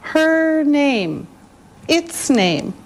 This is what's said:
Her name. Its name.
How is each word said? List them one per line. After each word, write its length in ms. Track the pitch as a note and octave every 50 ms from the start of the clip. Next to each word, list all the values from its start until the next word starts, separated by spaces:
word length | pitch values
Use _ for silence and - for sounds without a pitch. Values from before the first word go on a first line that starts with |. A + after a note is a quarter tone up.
Her 600 | - - - D#4+ D#4 D#4+ D#4+ D#4+ D#4+ D#4+ D#4 D#4 D#4
name. 640 | C#4+ D4 D4 C#4+ C#4 C4 A3 F#3+ E3 D#3 - - - - - - - - - - - - - - -
Its 420 | D#4+ E4+ E4+ - - - - -
name. 420 | C4+ A#3 F#3+ F3+ E3 C#3 - - F#3+ - -